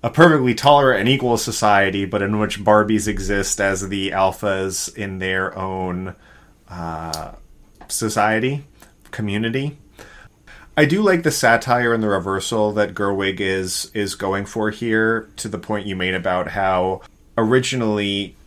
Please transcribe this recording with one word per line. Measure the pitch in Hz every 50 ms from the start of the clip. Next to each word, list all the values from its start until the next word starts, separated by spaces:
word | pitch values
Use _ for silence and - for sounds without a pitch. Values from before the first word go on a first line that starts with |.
| -
a | 120
perfectly | - - 160 175 160 151 127 123 117
tolerant | 113 - 143 147 143 139 131 123 98
and | 101 117
equal | 135 131 - 123 117 110
society, | - - 110 - - 107 104 98 98 98 92 98 98
but | 92 98 104 101
in | 98 107 107
which | 107 107 - 104
Barbies | 104 104 107 107 107 101 110 104 101
exist | 107 104 95 98 92 101 98 98 - - -
as | 101 98 98 90 98 95
the | 101 98 98 98
alphas | - 95 95 95 92 - - 104 98 95 95 95 92 - - - -
in | - 107 98 95 92
their | 92 95 95 95 95 92 -
own, | 95 92 95 95 95 92 92 90 90 92 92 90 _ - - - - - _ _ _ _ _
uh, | 87 87 85 82 82 78 82 82 80 80 78 - - - - - - _ - _ _ _ -
society, | - - - - 110 107 113 104 107 110 110 117 131 139 147 143 - _ _ - - _ _ _ - -
community. | - 107 104 101 104 110 117 113 131 135 147 143 - - - _ _ - - - - - - _ _ _ - - - - - -
I | - 151
do | 143 156 196 214
like | 202 185 170 165
the | 156
satire | 147 - - 120 113 117 - 131 120 123 123 117 117
and | 113 110
the | 107
reversal | 101 95 85 98 98 98 95 - - 113 107 107 104
that | 107 104 95 92
Gerwig | - 104 101 101 98 98 98 95 90
is, | 101 95 95 95 95 92 92 - - - _
is | 110 104 98 -
going | - - 98 95 98 101
for | 101 - 117 107 107
here, | 107 107 120 117 110 110 110 110 113 113 110 - -
to | - - 113
the | 101 101
point | 85 - 107 104 95
you | 104 95
made | 92 92 92 92
about | 92 85 95 90 90 - 87
how | - 104 98 95 95 92 90 92 95 95 - - _ _ - _ _ -
originally | 113 110 123 131 127 127 - 127 117 110 107 104 104 101 101 98 101 90 - _ -